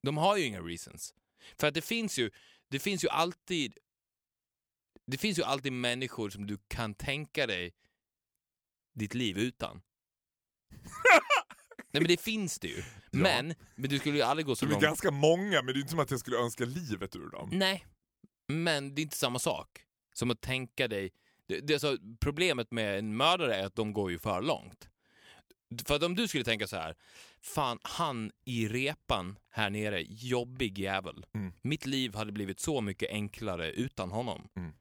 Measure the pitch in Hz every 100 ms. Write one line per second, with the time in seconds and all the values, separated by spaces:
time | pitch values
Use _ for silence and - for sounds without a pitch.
0 | 135 151 175 208 139 98 85 85 - -
1 | - _ _ _ - - 151 147 - 233
2 | 220 - 113 - - _ _ 139 202 185
3 | 170 - 170 - - 180 127 - _ _
4 | _ _ _ _ _ _ _ _ _ -
5 | - 135 214 170 123 135 135 127 123 120
6 | 131 - 104 101 104 104 _ - 110 101
7 | - 139 151 - 127 92 87 _ _ _
8 | _ _ _ _ _ _ _ _ _ -
9 | 104 120 120 92 123 - - - _ _
10 | _ _ _ _ _ _ _ - - -
11 | 1077 339 - 571 - - _ - - 143
12 | 165 175 - 220 185 - 85 85 - -
13 | - - 190 131 143 160 - - 135 139
14 | 147 147 123 147 147 117 - 101 151 156
15 | 190 139 151 175 202 165 127 131 135 165
16 | 143 131 - 120 120 - 120 147 156 101
17 | 98 - 76 - - 185 190 190 - _
18 | _ _ - _ - 156 170 147 139 139
19 | 156 - 131 123 - 76 - - _ _
20 | _ - 120 117 - 131 127 - 127 104
21 | 95 _ _ _ _ 85 143 147 147 131
22 | 101 117 147 147 180 131 113 117 107 98
23 | 110 107 151 185 147 101 98 - 107 104
24 | 95 87 107 92 135 - - - - _
25 | _ _ - - _ _ _ 120 - 143
26 | 170 180 233 147 120 110 104 98 80 80
27 | - - - _ - - 135 117 - -
28 | 165 123 107 - - 120 110 120 135 156
29 | - 113 90 101 _ - 104 104 107 98
30 | 78 107 123 123 120 127 120 95 95 98
31 | 92 - 90 110 95 - 123 151 131 135
32 | 127 101 107 104 98 95 - 143 101 95
33 | - 107 104 - 110 87 80 - 123 -
34 | 92 104 123 98 95 - 87 76